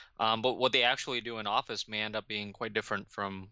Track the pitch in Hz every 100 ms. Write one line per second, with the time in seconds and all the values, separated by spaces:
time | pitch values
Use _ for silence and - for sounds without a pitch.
0 | - - 110 113 123 113 127 127 120 135
1 | - 120 113 113 104 117 - 107 - 107
2 | 107 107 101 104 101 95 113 104 - 101
3 | 95 - 101 95 95